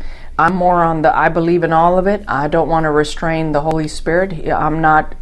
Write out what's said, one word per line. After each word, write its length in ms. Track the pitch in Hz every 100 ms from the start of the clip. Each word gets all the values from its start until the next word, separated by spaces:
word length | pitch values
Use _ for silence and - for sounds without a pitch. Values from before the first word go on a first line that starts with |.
| - - - -
I'm 180 | 160 185
more 260 | 180 175
on 200 | 165 165
the, 140 | 151 -
"I 120 | 160
believe 340 | 165 165 175
in 100 | 165
all 240 | 160 170 185
of 120 | 185
it. 160 | 208 -
I 220 | 120 147
don't 200 | 165 156
want 160 | 165
to 60 | 156
restrain 640 | 147 151 - 170 160 160
the 80 | 147
Holy 260 | 151 160 156
Spirit. 600 | - - 170 196 165 147
I'm 320 | 151 156 156
not 340 | 156 156 156 -